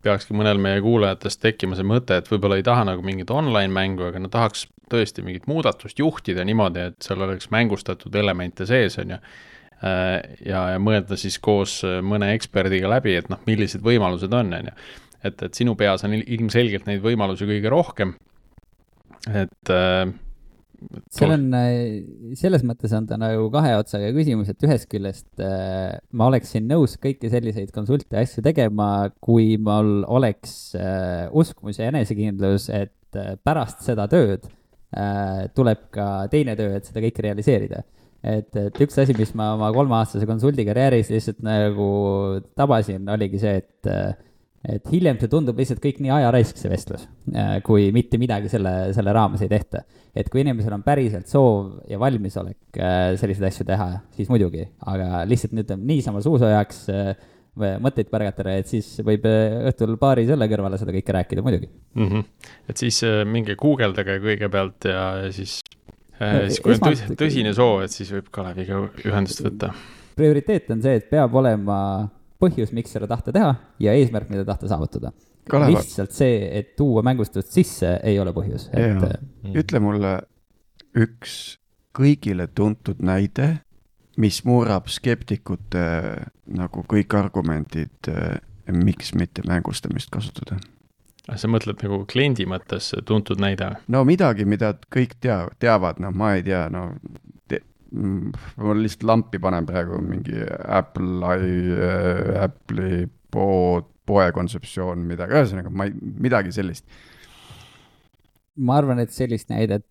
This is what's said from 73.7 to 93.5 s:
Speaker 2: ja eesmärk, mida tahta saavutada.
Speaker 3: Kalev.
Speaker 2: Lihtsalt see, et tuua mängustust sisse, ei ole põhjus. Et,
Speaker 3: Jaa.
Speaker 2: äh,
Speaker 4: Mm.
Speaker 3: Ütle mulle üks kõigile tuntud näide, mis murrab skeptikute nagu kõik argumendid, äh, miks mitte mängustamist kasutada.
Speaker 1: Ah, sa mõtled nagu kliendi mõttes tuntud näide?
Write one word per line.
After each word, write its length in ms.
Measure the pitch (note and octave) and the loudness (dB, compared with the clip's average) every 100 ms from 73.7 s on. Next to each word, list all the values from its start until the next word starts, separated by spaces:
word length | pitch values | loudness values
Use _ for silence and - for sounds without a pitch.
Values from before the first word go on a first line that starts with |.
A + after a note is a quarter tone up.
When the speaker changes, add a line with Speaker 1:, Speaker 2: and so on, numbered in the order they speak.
| _ | _
Speaker 2:
ja 140 | G#2+ | 4
eesmärk, 360 | B2 B2+ A2 - | 4 4 0 -4
mida 160 | G2+ | -4
tahta 240 | G2 F#2+ G2 | -4 -4 -4
saavutada. 440 | E2 D#2+ - B1 - _ _ - | -2 -2 -6 -10 -12 _ _ -2
Speaker 3:
Kalev. 240 | C#3+ D3 | 4 6
Speaker 2:
Lihtsalt 400 | F3 - - G3 | 4 2 -6 -6
see, 280 | - C3+ A2+ F#2+ | 2 2 2 -2
et 220 | G2+ - | -6 -6
tuua 260 | - D3 A2+ | 0 2 4
mängustust 500 | A#2+ B2+ G#2 - - | 4 2 -2 -4 0
sisse, 420 | - F3+ - F2 F2+ | 2 2 2 0 2
ei 180 | A2 G2+ | 2 2
ole 140 | F#2 | 0
põhjus. 360 | E2 G2 - - | -2 -4 -6 -2
Et, 120 | - | 0
Speaker 3:
Jaa. 320 | A#2 G2 F#2 | 2 2 0
Speaker 2:
äh, 100 | - - - | -2 -10 -14
Speaker 4:
Mm. 100 | G2 | -4
Speaker 3:
Ütle 240 | G2 D#3 C#3 | -2 0 2
mulle 320 | G#2 G#2 G2 F#2 - _ _ _ _ _ _ | 2 2 0 -2 -6 _ _ _ _ _ _
üks 640 | A#2 A2+ - - - - - _ _ _ | 0 0 -2 -16 -14 -16 -18 _ _ _
kõigile 540 | - C#3 C#3+ G#2+ F2+ F2 | 2 4 4 0 -4 -4
tuntud 500 | - G#2+ A2 - - | 0 0 0 -6 -2
näide, 640 | F#2 F#2+ G2+ - C#3+ D#3+ _ _ _ _ _ - | 0 2 0 0 0 0 _ _ _ _ _ 0
mis 220 | G#2+ - | 0 2
murrab 460 | B2 B2 A2 F#2+ - | 2 4 4 0 -2
skeptikute 960 | - B2 A#2 - G#2 - F2+ - F2+ E2+ E2+ G1+ - - _ - | -4 -2 -2 -2 -6 -4 -10 -4 -2 0 -2 -4 -8 -12 _ -10
nagu 360 | F#2 F2+ - | -8 -6 -8
kõik 320 | - G#2+ - | 0 0 2
argumendid, 920 | G2+ G2 F#2+ E2 D#2 D2+ E2 D#2 _ - | 0 0 -2 -2 -2 -4 -6 -8 _ -6
äh, 320 | E2 E2 - - - | -4 -4 -6 -10 -18
miks 480 | - F2+ F#2+ - - | -2 2 2 2 -4
mitte 280 | F2+ F2 - | -2 -2 -4
mängustamist 680 | - F2+ - - - - - | -2 -2 -2 -6 -6 -6 -6
kasutada. 480 | - G#2+ - - F#2+ - _ _ _ _ _ | -8 -8 -10 -8 -8 -10 _ _ _ _ _
Speaker 1:
Ah, 120 | - A2 | -12 -6
sa 100 | A2 | 0
mõtled 320 | A2+ G#2+ G2+ | 0 -2 -6
nagu 220 | G#2 G2 G2+ | -4 -4 -2
kliendi 380 | B2 C#3 A#2+ | 0 2 0
mõttes 460 | F#2 F#2 - F#2+ - G2 | -2 -6 -6 -8 -6 -8
tuntud 360 | - G#2+ G2+ G2 | 0 0 2 0
näide? 380 | G2 | 0